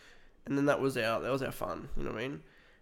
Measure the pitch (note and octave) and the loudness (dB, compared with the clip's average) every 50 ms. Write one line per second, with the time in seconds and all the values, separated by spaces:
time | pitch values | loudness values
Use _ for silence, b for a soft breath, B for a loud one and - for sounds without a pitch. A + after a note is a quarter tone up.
0 | b b b b b b b b - - C#3 C#3 C#3+ C#3+ C3 - B2+ C#3 B2+ B2+ | b b b b b b b b -6 -2 0 2 4 4 4 4 4 0 2 2
1 | A2 A2+ A2+ F2+ D#2 A#2 C3+ C3+ C3+ C3 - - - F#2+ E2 - - - - - | 0 2 0 0 0 0 0 0 -2 -4 -4 -4 -4 -4 -4 -6 -8 -2 -2 0
2 | C#2+ - - A2 A#2+ C3+ D3 D#3 - b b b b b b b | 0 0 -2 -4 -4 -4 -6 -8 -12 b b b b b b b